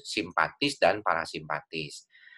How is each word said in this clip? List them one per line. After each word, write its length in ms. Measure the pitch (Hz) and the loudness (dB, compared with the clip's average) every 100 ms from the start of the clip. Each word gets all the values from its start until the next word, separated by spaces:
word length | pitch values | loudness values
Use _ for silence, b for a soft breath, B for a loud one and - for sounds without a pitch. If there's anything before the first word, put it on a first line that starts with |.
simpatis 720 | - 107 90 85 78 - 143 - | -2 -4 -2 2 0 2 -2 4
dan 240 | 85 104 | 4 4
parasimpatis. 1040 | 92 82 82 82 76 76 - 80 73 - - b b | 2 0 -2 -6 -6 -6 -6 -8 -8 -10 -18 b b